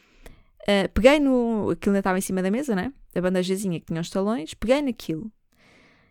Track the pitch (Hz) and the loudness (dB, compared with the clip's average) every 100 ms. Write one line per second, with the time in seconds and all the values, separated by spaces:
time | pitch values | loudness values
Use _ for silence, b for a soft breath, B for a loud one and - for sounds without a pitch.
0 | b b b b b _ - 202 190 - | b b b b b _ 0 2 2 4
1 | 220 302 277 254 233 220 101 175 - 196 | 6 6 4 2 2 0 -2 0 0 0
2 | 196 185 196 190 185 226 294 196 247 - | 0 -2 -2 -2 0 0 0 -2 -4 -10
3 | - - 180 185 180 190 202 165 - 160 | -8 -4 0 0 0 -2 -2 -6 -6 -8
4 | 165 196 202 240 311 - 208 269 285 233 | -4 -2 -2 -4 -6 -8 0 2 0 -4
5 | - 160 214 - _ b b b b b | -6 -8 -8 -16 _ b b b b b
6 | b | b